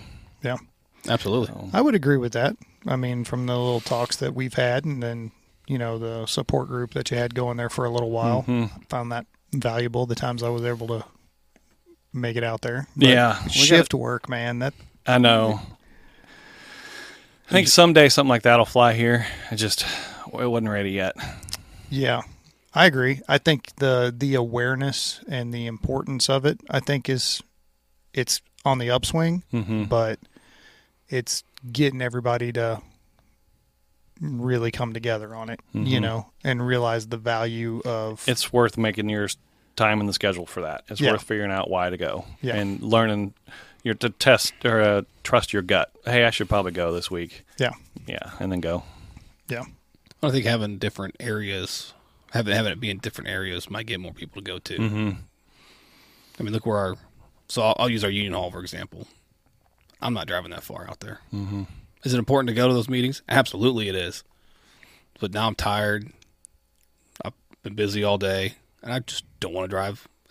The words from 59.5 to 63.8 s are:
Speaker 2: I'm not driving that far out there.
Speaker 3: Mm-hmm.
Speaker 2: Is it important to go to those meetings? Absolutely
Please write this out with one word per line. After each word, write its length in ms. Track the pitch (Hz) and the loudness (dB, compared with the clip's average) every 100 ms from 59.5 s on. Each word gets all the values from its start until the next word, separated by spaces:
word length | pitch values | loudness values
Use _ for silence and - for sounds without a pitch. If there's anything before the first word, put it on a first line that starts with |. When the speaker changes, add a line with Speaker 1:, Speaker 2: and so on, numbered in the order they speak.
| _ _ _ _ - | _ _ _ _ -8
Speaker 2:
I'm 120 | 117 | -6
not 140 | 110 80 | -4 -4
driving 240 | 87 87 | -6 -6
that 120 | 82 | -14
far 240 | - - - | -14 -14 -14
out 100 | - | -14
there. 180 | 107 - - | -16 -16 -12
Speaker 3:
Mm-hmm. 300 | 101 98 101 98 - - _ | -10 -6 -8 -8 -14 -20 _
Speaker 2:
Is 100 | 131 | -2
it 40 | 123 | 0
important 300 | 110 139 123 | 4 2 2
to 40 | 113 | 2
go 120 | 127 | 4
to 60 | |
those 160 | 123 117 | 4 0
meetings? 320 | 127 123 139 - | -2 -2 -4 0
Absolutely 580 | 113 120 98 123 117 | 2 2 2 0 2